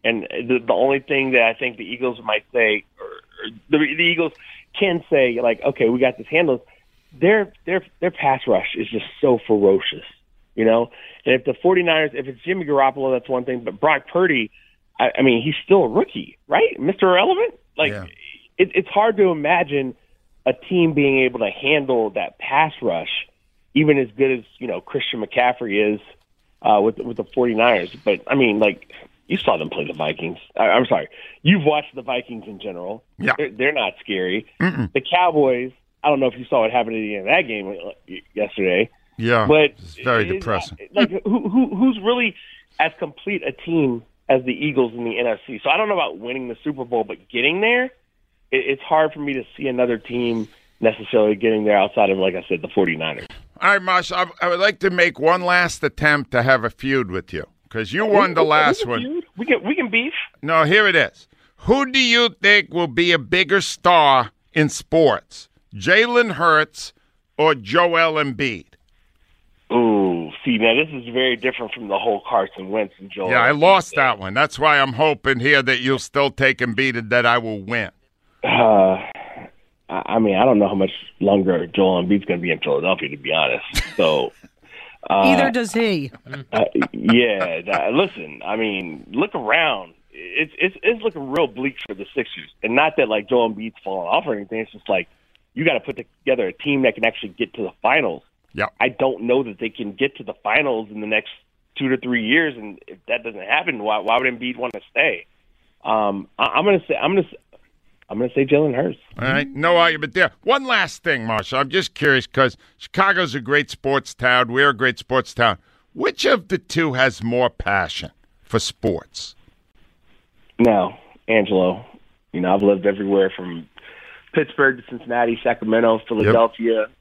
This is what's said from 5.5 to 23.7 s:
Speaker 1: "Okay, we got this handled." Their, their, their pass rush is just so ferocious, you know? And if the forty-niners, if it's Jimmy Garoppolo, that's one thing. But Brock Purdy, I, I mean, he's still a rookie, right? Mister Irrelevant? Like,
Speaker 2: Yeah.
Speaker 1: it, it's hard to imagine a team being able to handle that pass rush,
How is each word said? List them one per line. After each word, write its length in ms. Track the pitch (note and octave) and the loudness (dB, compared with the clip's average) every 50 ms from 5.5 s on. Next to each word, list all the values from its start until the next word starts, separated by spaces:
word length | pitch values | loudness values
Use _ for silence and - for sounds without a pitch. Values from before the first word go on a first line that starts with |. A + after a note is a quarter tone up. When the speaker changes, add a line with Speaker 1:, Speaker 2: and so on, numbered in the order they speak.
| A2+ - - | 0 0 -2
Speaker 1:
"Okay, 260 | C#3 C3+ - C3 A2+ | -4 0 2 0 2
we 100 | A#2+ B2 | 2 2
got 180 | C3 B2+ B2 | 2 0 0
this 80 | - A2+ | -4 -12
handled." 340 | - D3+ E3 F3 D3+ B2+ A#2 - _ _ _ _ _ _ _ _ _ D#3+ C3 | -2 0 0 2 2 0 -2 -6 _ _ _ _ _ _ _ _ _ -6 0
Their, 320 | D#3+ F#3 G#3+ A3 G3+ G3+ _ _ _ | 2 4 4 2 0 -4 _ _ _
their, 200 | E3 F#3 F#3 - _ _ _ | -4 -4 -4 -6 _ _ _
their 100 | E3+ F3+ | -6 -6
pass 320 | F3 - - C#3 C3 C3 - | -4 -2 0 0 0 0 0
rush 280 | C3 G#2+ F#2 - - - | 0 0 0 0 -4 -6
is 120 | - A2+ - | -6 -8 -6
just 160 | A#2 G#2+ - - - - | -6 -8 -8 -8 -4 0
so 180 | - C3+ B2 A2+ - | 2 2 2 0 2
ferocious, 600 | - A2 G#2 G2+ G2 G2 F#2 - - - - - - - _ _ _ _ _ _ _ _ | 0 2 4 6 4 4 4 0 -4 -8 -8 -16 -20 -20 _ _ _ _ _ _ _ _
you 80 | A2+ A2+ | 0 2
know? 240 | A2 A2+ A#2 A#2+ A#2+ - - - - - - _ | 2 4 2 0 -2 -8 -20 -20 -20 -20 -6 _
And 100 | B2+ B2+ | 0 0
if 100 | B2+ C3 | 2 0
the 80 | C#3 B2 - | -4 -6 0
forty-niners, 500 | - F3 F#3 F3+ F3 E3+ D#3+ D#3 D#3 D3 A#2 | 2 2 2 4 2 2 2 2 0 -2 -4
if 120 | C#3 C3 | -8 -10
it's 140 | C3+ B2+ A2+ | -10 -14 -12
Jimmy 240 | - E3+ F#3 F#3+ E3 | -6 -6 -4 -4 -2
Garoppolo, 480 | C#3+ D3 C#3 C3+ C3+ C3 C#3 C3+ C3+ C3 | 0 2 2 2 2 2 0 -2 0 -2
that's 140 | B2 - - | -2 -2 -4
one 140 | C3 B2+ B2 | -4 -4 -2
thing. 180 | C3 B2+ A#2+ A#2 | -4 -6 -6 -6
But 160 | A2+ G2+ - | -10 -6 0
Brock 280 | - D#3 D3+ C#3 - - | 0 2 2 0 -4 -2
Purdy, 380 | - F3 F#3 F3 D3 B2 A2 - _ - _ _ _ _ _ _ _ - | 0 0 2 2 2 0 -2 -4 _ -20 _ _ _ _ _ _ _ 0
I, 100 | B2 B2 - - | 0 2 2 4
I 20 | C3+ | 4
mean, 180 | C3+ A#2+ A#2 A#2+ | 4 4 4 0
he's 120 | D#3 D3 - - | -2 -4 -4 2
still 180 | - F#3+ G3 D#3 | 4 4 4 4
a 60 | A2+ | 4
rookie, 480 | A2+ G3 G4 - - G#2 - - - _ _ | 2 0 0 0 -4 -12 -12 -12 -20 _ _
right? 320 | - D3+ - A4+ - - - | 0 2 2 2 2 0 -2
Mister 300 | B2+ E3 - - G3 F#3 | -4 -4 0 2 2 4
Irrelevant? 500 | F3+ F3+ G3+ F4 F#4 F#4+ A#4 A4+ - _ _ _ _ | 4 4 4 2 2 0 0 -2 -4 _ _ _ _
Like, 140 | - D#3 C#3 | -2 -2 -2
Speaker 2:
Yeah. 140 | G#2+ G2+ F#2 E2+ - _ D#2 D2 D2 - _ _ _ | -2 -6 -12 -14 -20 _ -20 -20 -20 -20 _ _ _
Speaker 1:
it, 140 | - - - - | 0 0 2 2
it's 140 | F#3+ F#3+ - | -6 -6 -2
hard 280 | - G3+ G#3+ A#3 A3 | 0 0 0 0 2
to 80 | F#3+ G3+ F#3 | 2 0 0
imagine 680 | E3+ D#3 C#3+ D3 F3+ - E3+ C#3 C#3+ C#3+ C3+ B2+ B2 _ _ _ _ _ _ _ _ _ _ | 0 -2 -2 -2 0 0 -2 -2 -4 -4 -4 -6 -10 _ _ _ _ _ _ _ _ _ _
a 80 | C3 B2+ | -4 -4
team 400 | - - - F#3 F3+ E3+ D#3+ D3+ | -4 -6 -2 2 2 2 2 2
being 260 | D3 C#3+ C#3 C3+ C3+ | 2 2 2 2 2
able 200 | C3 B2+ A#2+ A#2 | 0 0 -2 -2
to 100 | G#2+ G2+ | -4 -4
handle 580 | - - C#3 C3+ D#3 D3 C#3 C3 B2+ A#2 A2 G#2 | -4 -4 -2 0 0 0 0 0 0 0 0 -2
that 280 | F#2+ G#2 F2+ - _ _ | -4 -6 -8 -8 _ _
pass 320 | - - C3+ C#3+ D#3+ D#3 - - | -10 -2 0 0 0 0 -2 -4
rush, 460 | C3 G#2 E2+ E2 D#2+ - - - - _ _ _ _ _ _ _ _ _ | -4 -4 -4 -4 -6 -6 -8 -8 -8 _ _ _ _ _ _ _ _ _